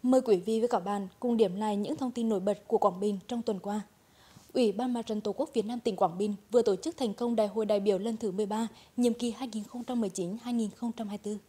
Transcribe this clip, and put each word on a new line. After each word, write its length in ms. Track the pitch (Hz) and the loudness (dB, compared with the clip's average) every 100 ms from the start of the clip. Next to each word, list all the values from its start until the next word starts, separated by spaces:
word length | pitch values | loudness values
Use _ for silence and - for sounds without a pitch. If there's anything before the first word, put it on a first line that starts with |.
mời 180 | 254 262 | 6 4
quý 160 | 254 190 | 6 2
vị 240 | 180 220 | 4 2
và 60 | 240 | 2
các 80 | 220 | 2
bạn 300 | 185 202 190 - | 0 -4 -6 -4
cùng 160 | 247 233 | 0 4
điểm 200 | 202 185 | 4 4
lại 200 | 214 202 | -2 0
những 200 | 208 311 | -2 -2
thông 140 | 254 | -4
tin 180 | 240 226 | -2 0
nổi 120 | 202 | 0
bật 180 | 196 202 - | 0 -2 0
của 120 | 226 | 2
Quảng 220 | 202 180 | 2 2
Bình 180 | 208 196 - | -2 -2 -4
trong 140 | 240 | -4
tuần 160 | 226 190 | -2 -4
qua. 220 | 202 208 - _ _ _ - - - | -4 -6 -6 _ _ _ -20 -20 -4
Ủy 200 | - 226 | 2 2
ban 200 | 196 254 | 2 -2
Mặt 140 | 233 226 | -4 -4
trận 140 | 214 | -4
Tổ 120 | 208 | -4
quốc 180 | 196 311 | -4 -2
Việt 100 | 240 | -2
Nam 160 | 208 240 | -2 -2
tỉnh 160 | 233 190 | -4 2
Quảng 220 | 185 175 | 0 2
Bình 160 | 208 202 - | -2 -2 2
vừa 120 | 240 | 4
tổ 140 | 220 190 | 4 2
chức 200 | 311 - | -2 -4
thành 180 | 247 | -4
công 220 | 202 240 226 | -2 0 2
Đại 100 | 208 | 0
hội 200 | 208 208 | 0 2
đại 140 | 208 | 2
biểu 180 | 202 190 | 2 2
lần 180 | 220 226 | 0 -2
thứ 140 | 220 | -4
mười 160 | 185 208 | -2 -2
ba, 220 | 214 226 - - - | -2 -2 -6 -10 2
nhiệm 180 | 240 | 2
kỳ 160 | 233 240 | 2 -4
hai 180 | 220 262 | -4 -6
nghìn 120 | 214 | -8
không 200 | 208 247 | -8 -10
trăm 160 | 240 247 | -4 -2
mười 100 | 202 | -2
chín 260 | 180 175 220 | -2 -4 -6
hai 120 | 240 | -4
nghìn 160 | 240 214 | -2 -2
không 220 | - 240 | -4 -8
trăm 160 | 226 208 | -6 -8
hai 100 | 208 | -8
mươi 140 | 208 208 | -6 -8